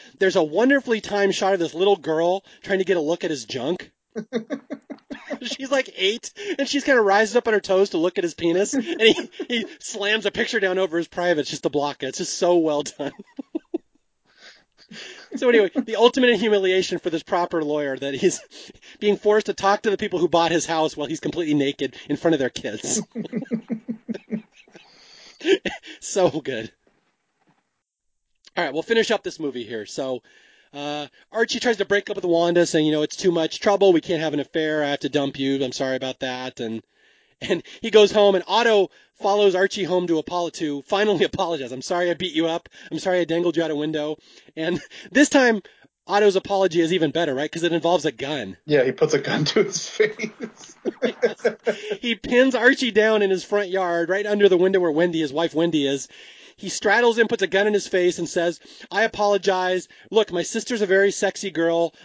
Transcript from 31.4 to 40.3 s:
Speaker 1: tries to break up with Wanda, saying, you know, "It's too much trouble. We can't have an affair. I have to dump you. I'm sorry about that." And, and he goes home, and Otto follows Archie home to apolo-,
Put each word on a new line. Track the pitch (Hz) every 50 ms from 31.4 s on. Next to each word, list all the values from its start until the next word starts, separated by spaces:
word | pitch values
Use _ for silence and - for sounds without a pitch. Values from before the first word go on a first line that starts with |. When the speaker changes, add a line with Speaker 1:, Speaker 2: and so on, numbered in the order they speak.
| 233 226 - 233
Speaker 1:
tries | - 254 226 185
to | 196
break | - 202 202 - -
up | -
with | 196 185
Wanda, | 175 170 170 170 170 170 175 170
saying, | - - 160 151
you | 151
know, | 151 151
"It's | 151 151 -
too | - - 185
much | 170 170 165 160 - -
trouble. | - 214 202 190 202 196 175
We | 160
can't | - - 175 151
have | 160 156 143
an | 143
affair. | 135 - - 165 156 156 156 151 147
I | 143
have | 143 -
to | - 143
dump | 131 147 139 135 127 139
you. | 135 135 139 135 139
I'm | 123
sorry | 123 - 139 131 131
about | 127 131 131 127 -
that." | 135 127 127 127 127 127 - -
And, | 120 113 113 110 - _ _ _ _ _ _ _ _ _ _ -
and | - - 190 165 - - - -
he | - 226
goes | 202 214 208 202
home, | - 214 202 202 196
and | 180 170 -
Otto | 190 220 240 233 220 202 185 - _ _ _ _ _ -
follows | - 202 202 208 208 196 180
Archie | 180 196 190 - 208 185
home | 151 185 180 180 170
to | 165 156
apolo-, | - -